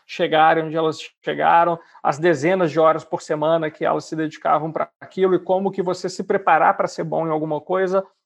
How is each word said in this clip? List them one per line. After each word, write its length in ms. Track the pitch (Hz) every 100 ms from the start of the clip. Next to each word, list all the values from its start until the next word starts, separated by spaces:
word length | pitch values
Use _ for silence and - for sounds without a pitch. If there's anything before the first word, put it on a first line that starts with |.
| -
chegarem 580 | - 165 156 160 165
onde 120 | 160 160
elas 220 | 160 151 - _
chegaram, 520 | 156 147 156 170 170 165 - -
as 140 | 156 143
dezenas 520 | 175 143 156 190 165
de 80 | 156
horas 260 | 160 160
por 160 | - 175
semana 500 | - 151 156 165 156
que 140 | -
elas 200 | 160 151
se 100 | -
dedicavam 560 | 160 156 - 165 156 160
pra 180 | 151 - _
aquilo, 340 | - - 185
e 60 | 175
como 320 | 180 185 196
que 100 | 196
você 260 | 185 175 185
se 140 | -
preparar 540 | 196 202 190 156 180 196
pra 100 | 175
ser 160 | -
bom 220 | 165 156 160
em 40 |
alguma 300 | 156 156 147
coisa 440 | - 185 185 190 190 _